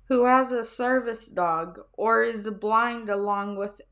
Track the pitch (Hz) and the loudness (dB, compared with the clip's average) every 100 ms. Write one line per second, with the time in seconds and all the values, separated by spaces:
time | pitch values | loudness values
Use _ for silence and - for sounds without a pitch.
0 | - 254 247 262 254 247 226 - 247 254 | 0 2 6 4 4 -2 -4 -4 0 0
1 | 233 220 - 180 175 160 175 - - - | 0 -8 -8 -2 0 0 -4 -12 -18 -2
2 | 214 226 233 220 208 196 214 220 240 233 | 2 4 2 -2 -8 -6 0 2 2 -2
3 | 214 202 202 202 202 196 202 - - | -4 -2 0 -2 -4 -6 -8 -10 -6